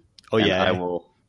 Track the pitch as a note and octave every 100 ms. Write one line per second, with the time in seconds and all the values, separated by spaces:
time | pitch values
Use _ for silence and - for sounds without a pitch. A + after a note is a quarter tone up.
0 | _ _ - A2+ G2+ F#2 F#2 F#2 F2 F2
1 | - _